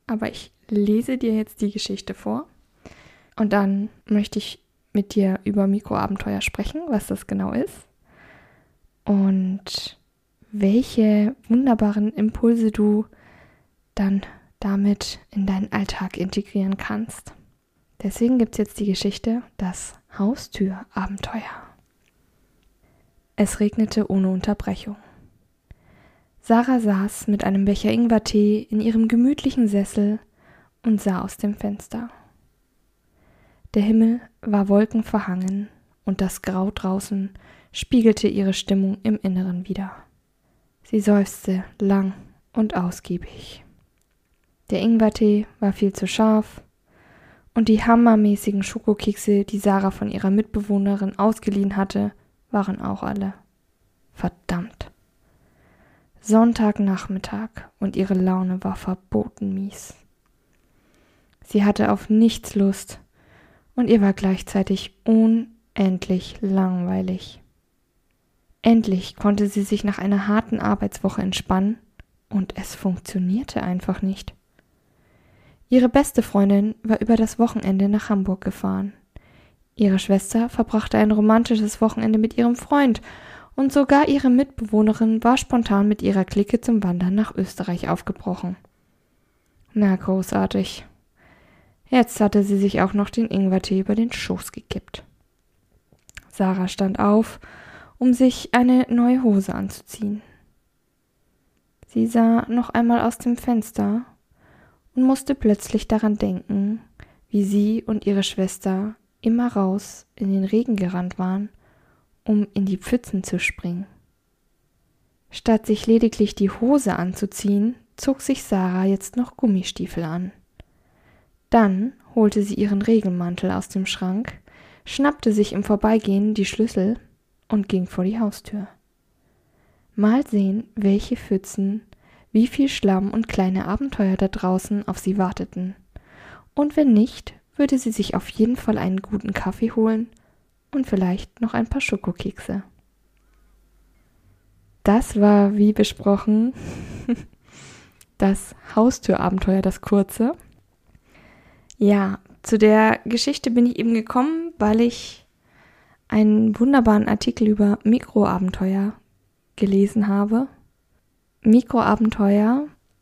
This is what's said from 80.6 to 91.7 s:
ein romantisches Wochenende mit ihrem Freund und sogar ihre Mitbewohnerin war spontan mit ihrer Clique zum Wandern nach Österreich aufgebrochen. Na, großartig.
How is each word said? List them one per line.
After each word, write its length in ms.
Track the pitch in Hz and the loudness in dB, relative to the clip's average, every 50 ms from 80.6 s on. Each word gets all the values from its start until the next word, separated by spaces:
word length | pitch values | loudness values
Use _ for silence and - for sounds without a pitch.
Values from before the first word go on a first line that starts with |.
| 226 - - 220 220 - - 214 | -2 0 -2 -2 -2 0 2 2
ein 140 | 214 214 | 4 4
romantisches 680 | 214 214 208 214 220 226 233 - 240 220 214 208 - - | 4 4 4 6 4 4 4 2 0 0 0 -2 0 0
Wochenende 380 | 220 220 - 226 220 220 214 214 | 0 0 0 -2 0 0 2 2
mit 180 | 220 220 - | 0 0 0
ihrem 200 | - 233 240 240 | 0 0 0 0
Freund 440 | 247 - - 294 285 285 262 220 - - - - - - - - - - - - | -2 -2 0 2 4 4 2 2 0 -4 -12 -20 -20 -20 -20 -20 -20 -20 -10 -4
und 180 | - 269 269 | -2 -2 2
sogar 360 | - 285 277 - 277 277 302 - | 2 2 4 6 4 4 4 4
ihre 220 | 277 277 269 262 | 2 2 4 4
Mitbewohnerin 920 | 247 247 277 269 - - 226 214 214 214 214 214 214 - 226 220 220 220 | 4 4 4 0 -4 -10 -6 0 2 4 4 4 4 2 2 2 2 2
war 140 | - 233 247 | 2 2 2
spontan 500 | 262 - - - 240 233 - 202 196 202 | 2 0 0 0 0 2 2 2 4 4
mit 160 | 208 208 - | 2 2 2
ihrer 220 | 190 190 196 196 185 | 0 0 2 2 0
Clique 360 | - - 202 202 - - 226 | 0 0 -2 0 0 -2 -2
zum 220 | - - 233 214 | 0 0 0 0
Wandern 320 | 196 180 175 175 180 180 190 | 0 0 -2 0 0 0 0
nach 200 | 208 214 - - | 0 0 -2 -4
Österreich 540 | - 190 185 - - 180 180 175 180 - - | -6 -6 -6 -6 -8 -6 -6 -6 -4 -4 -4
aufgebrochen. 680 | 170 175 - - 196 - - 196 180 - - 180 185 - _ _ _ _ _ _ _ _ _ _ _ _ _ _ _ _ _ _ _ _ _ _ | -4 -4 -4 -8 -10 -8 -8 -8 -6 -6 -6 -8 -10 -10 _ _ _ _ _ _ _ _ _ _ _ _ _ _ _ _ _ _ _ _ _ _
Na, 220 | - 220 208 196 190 | 0 2 2 2 2
großartig. 920 | 180 - - 190 190 185 - - 196 190 190 - 196 185 - - - - - _ _ _ _ _ _ _ _ _ _ _ _ _ _ _ _ | 0 0 -2 -2 -2 -2 -2 -2 -2 -2 -2 -2 -4 -4 -4 -8 -14 -18 -20 _ _ _ _ _ _ _ _ _ _ _ _ _ _ _ _